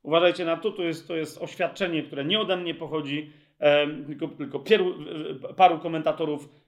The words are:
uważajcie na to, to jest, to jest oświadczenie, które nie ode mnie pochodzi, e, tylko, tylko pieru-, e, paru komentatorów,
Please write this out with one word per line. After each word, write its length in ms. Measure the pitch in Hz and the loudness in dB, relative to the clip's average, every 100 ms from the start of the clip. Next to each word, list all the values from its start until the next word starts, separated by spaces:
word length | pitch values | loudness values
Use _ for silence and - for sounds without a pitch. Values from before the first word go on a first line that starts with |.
uważajcie 420 | 147 165 175 175 165 | 0 4 4 2 -2
na 120 | 165 | -2
to, 140 | 214 | -4
to 120 | 202 | -2
jest, 240 | 170 156 - | -4 -6 -6
to 80 | 165 | -6
jest 260 | 151 - | -6 -8
oświadczenie, 600 | 165 - 175 - 185 160 | -10 -4 -4 -2 -2 -2
które 220 | 143 139 147 | -4 -4 -2
nie 140 | 214 | 0
ode 180 | 190 180 | 0 -2
mnie 180 | 175 156 | -4 -8
pochodzi, 560 | 156 156 143 147 151 - _ - | -6 -6 -4 -6 -8 -16 _ 2
e, 280 | 147 147 147 | 4 6 2
tylko, 400 | 151 147 147 160 | -4 -10 -8 -8
tylko 320 | - 143 139 | -8 -8 -4
pieru-, 360 | - 214 180 - 156 160 156 147 - | 4 4 4 -4 -10 -10 -10 -10 -4
e, 40 | |
paru 260 | - 185 160 | 6 6 6
komentatorów, 720 | 170 160 156 156 156 143 - _ | -4 -2 -2 -2 -2 -4 -8 _